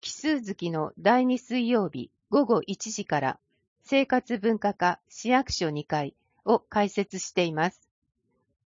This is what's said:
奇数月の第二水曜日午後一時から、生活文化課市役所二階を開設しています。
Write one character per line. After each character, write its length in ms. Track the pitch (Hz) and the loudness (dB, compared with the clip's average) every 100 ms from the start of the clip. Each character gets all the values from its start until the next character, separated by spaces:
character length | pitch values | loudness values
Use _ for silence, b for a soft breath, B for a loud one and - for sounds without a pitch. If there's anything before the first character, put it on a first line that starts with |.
奇 120 | - | -14
数 280 | - 302 302 | -6 -2 -2
月 300 | 214 - 170 | -2 -6 -4
の 200 | 165 151 - | -2 -4 0
第 300 | 175 240 254 | 4 4 4
二 100 | 254 | 0
水 320 | - 254 233 | -2 -2 2
曜 200 | 240 185 | 2 0
日 200 | 143 120 _ _ | -4 -12 _ _
午 140 | - 247 | 2 4
後 160 | 214 147 | 2 0
一 240 | 196 - | -6 -8
時 160 | 220 202 | -10 -4
か 140 | 151 | -2
ら、 200 | 135 - _ _ _ _ | -2 -4 _ _ _ _
生 240 | - 269 269 | -2 0 2
活 320 | 254 - 233 | 0 0 -2
文 180 | 208 220 | 0 0
化 160 | 202 | 0
課 260 | 196 175 170 _ | 0 0 0 _
市 200 | - 220 | -8 0
役 220 | 254 269 | 0 0
所 180 | - 165 | -2 -2
二 160 | 147 - | -4 -4
階 300 | 151 143 - _ _ | -4 -4 -8 _ _
を 140 | - 220 | 0 0
開 320 | - 214 208 | 0 0 0
設 300 | - 196 190 | 0 -4 -6
し 160 | - - | -4 0
て 80 | |
い 100 | 175 | 0
ま 160 | 156 170 | 0 -2
す。 180 | - _ _ _ _ _ _ _ _ _ | -2 _ _ _ _ _ _ _ _ _